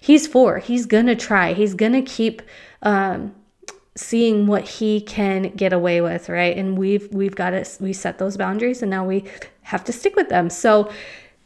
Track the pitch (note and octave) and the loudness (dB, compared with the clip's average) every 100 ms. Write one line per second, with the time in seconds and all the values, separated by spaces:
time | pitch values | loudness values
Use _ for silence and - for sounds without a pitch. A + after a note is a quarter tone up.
0 | - D4 - B3 A#3+ F3 - B3 A3+ G#3+ | 6 6 6 4 4 2 -2 -4 2 2
1 | A#3+ A#3 - G3+ E3+ F3+ G#3 F#3+ A3 C4 | 4 0 2 2 2 2 0 2 2 2
2 | C4 - A3+ A3 - - - - G#3 G3+ | 0 -2 -2 -2 -16 -20 -20 -6 0 0
3 | G3 F3+ G3 - _ _ - - _ - | 0 -4 -8 -14 _ _ -20 -20 _ -16
4 | - A#3 A#3 G#3+ G#3 G#3 - - G#3+ G#3+ | -4 2 2 4 2 2 -2 -4 0 0
5 | G#3 - G3+ F#3+ F#3+ F#3+ F#3+ F3+ F3 E3+ | -2 -4 -2 0 -4 -2 0 2 2 2
6 | E3+ E3+ - F3 F3 F3 F#3+ F#3+ F#3+ G3+ | 0 -2 -6 -2 -2 0 -4 -2 0 0
7 | G3+ G3 G3 F#3+ F3+ F#3 - - G3 F#3+ | -2 -4 -4 -2 -4 -4 -8 -8 -8 -6
8 | - F3 F#3+ G3 F#3 G3+ A#3+ B3 G#3 F#3+ | -8 -6 -6 -4 -4 -2 -2 -2 -4 -2
9 | F#3 F#3+ G3 - - _ - - - A#3+ | -2 -4 -4 -18 -20 _ -8 -8 -6 -4
10 | G4 G4+ F4+ F3+ E3+ - A#3 G#3+ G#3 - | 0 0 2 2 0 0 4 4 4 -6
11 | - - - _ | -16 -18 -20 _